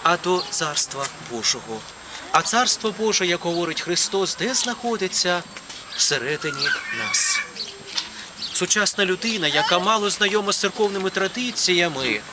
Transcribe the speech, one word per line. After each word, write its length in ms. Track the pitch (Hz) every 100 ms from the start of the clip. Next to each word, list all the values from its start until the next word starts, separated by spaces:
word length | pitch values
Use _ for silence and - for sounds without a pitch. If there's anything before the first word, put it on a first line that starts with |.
а 140 | 165 175
до 260 | 180 180 -
царства 560 | - 160 147 - 139 139 - -
Божого. 480 | 120 107 123 113 110 - - - - -
А 100 | 156
царство 520 | 165 226 247 - 220 190
Боже, 260 | 220 196 185
як 160 | 170
говорить 400 | 170 170 170 156
Христос, 540 | - 175 - 196 185 -
де 180 | 202
знаходиться? 920 | 254 240 233 240 220 185 - 180 175 170 - - - - -
Всередині 720 | - 139 120 151 160 1077 1077 1077 - -
нас. 400 | 1077 1077 - - - - - - - - - - - - -
Сучасна 520 | - 180 - 196 - 190
людина, 420 | 185 226 220 156
яка 320 | 147 - 180
мало 300 | 185 220 208
знайома 440 | 190 208 208 196
з 40 | 196
церковними 520 | 202 185 208 196 190
традиціями 1120 | 190 190 - 247 - - 180 175 139 131 107 -